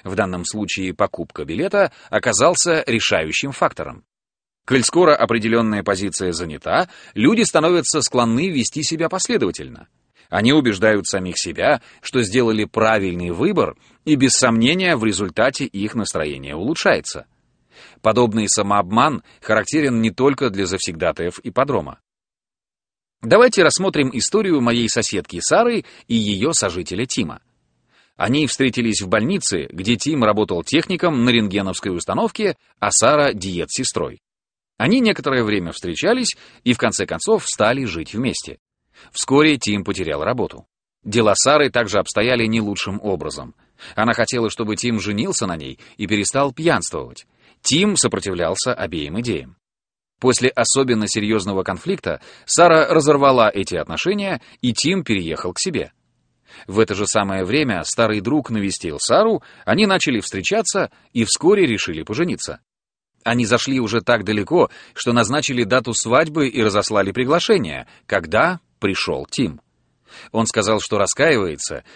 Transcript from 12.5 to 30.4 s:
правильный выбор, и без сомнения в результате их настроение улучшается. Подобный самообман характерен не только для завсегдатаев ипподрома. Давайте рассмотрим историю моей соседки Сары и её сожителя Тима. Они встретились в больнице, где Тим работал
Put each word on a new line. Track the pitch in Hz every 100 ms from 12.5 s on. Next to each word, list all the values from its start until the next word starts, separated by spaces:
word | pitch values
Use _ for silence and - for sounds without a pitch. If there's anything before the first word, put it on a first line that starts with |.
| 110
правильный | 104 - 110 110 95 87 87
выбор, | 85 160 180 92 - _ _ -
и | 147
без | 131
сомнения | - 127 113 120 180 185 143
в |
результате | 110 98 98 85 123 131 139
их | 98 104
настроение | 120 98 - 76 67 69 76
улучшается. | 110 165 196 101 - - - _ _ _ _ - - _
Подобный | 110 110 120 110 104
самообман | - 101 101 90 110 147 113 - _
характерен | - 110 104 156 143 117
не | 113
только | 101 135 135 131
для | 95 92
завсегдатаев | 95 - 82 85 80 87 -
ипподрома. | 117 107 139 117 73 - _ _ _ _ _ _ _ _ _ _ _ _
Давайте | 113 196 247 202
рассмотрим | 160 - 190 156 131
историю | 131 - 208 202 151
моей | 120 120 113
соседки | - 107 98 - 87
Сары | - 170 240 226 - - -
и | 113
её | 107 92 131
сожителя | 160 101 87 87 92 127
Тима. | - 85 - _ _ _ _ _ _ _ -
Они | 98 139 147
встретились | - 131 123 117 98
в | 95
больнице, | 107 120 190 - 90 67
где | 82 95 120
Тим | 143 156
работал | 110 107